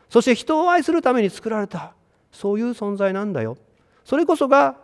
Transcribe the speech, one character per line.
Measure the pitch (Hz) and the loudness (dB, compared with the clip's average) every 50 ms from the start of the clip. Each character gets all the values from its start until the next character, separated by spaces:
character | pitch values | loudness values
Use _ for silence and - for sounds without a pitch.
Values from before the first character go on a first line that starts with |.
| _ _ | _ _
そ | - 233 | 2 4
し | - | 4
て | 262 240 | 4 2
人 | - - - 320 311 330 | 0 0 0 0 2 2
を | 359 | 2
愛 | 349 349 285 | 2 2 2
す | - | 0
る | 320 339 | 0 0
た | - 254 254 | 2 0 2
め | 254 | 2
に | 214 190 | 0 -2
作 | 185 - - 220 | -4 -6 -8 -8
ら | 220 214 | -6 -6
れ | 202 196 | -6 -8
た。 | - 165 151 - - _ _ _ _ _ _ _ | -10 -12 -14 -16 -18 _ _ _ _ _ _ _
そ | - - - 202 202 | -14 -8 -4 -4 -2
う | 214 | -2
い | 233 | -2
う | 240 | -4
存 | 240 - 214 202 202 | -6 -6 -6 -6 -4
在 | 196 196 196 190 | -2 -2 -2 -2
な | 196 208 | -4 -4
ん | 214 190 | -6 -4
だ | 135 | -4
よ。 | 110 110 117 - _ _ _ _ _ _ _ _ _ | -6 -6 -8 -12 _ _ _ _ _ _ _ _ _
そ | - 262 285 | -4 -2 0
れ | 339 | 2
こ | 294 349 | 2 0
そ | 302 294 262 | 0 2 2
が | 269 277 285 269 262 - | 4 4 4 2 0 -6